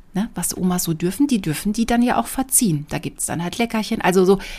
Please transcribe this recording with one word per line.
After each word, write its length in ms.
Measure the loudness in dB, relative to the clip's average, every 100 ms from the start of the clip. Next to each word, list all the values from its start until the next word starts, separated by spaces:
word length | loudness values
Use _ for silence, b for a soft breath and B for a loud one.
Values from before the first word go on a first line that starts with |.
| -8
ne, 160 | -6 -4
was 220 | -4 -6 -2
Omas 280 | -2 0
so 100 | -2
dürfen, 320 | -2 -2 0 2
die 140 | 2
dürfen 320 | 0 -2 -2
die 140 | -2 2
dann 160 | 2
ja 180 | 4 2
auch 60 | -2
verziehen. 600 | -4 0 2 2 0 -4
Da 80 | -8
gibt's 280 | -8 -8 -6
dann 160 | -4
halt 160 | -6 -2
Leckerchen. 420 | -2 -2 -4 0
Also 240 | 4 6
so, 140 | 6 4 B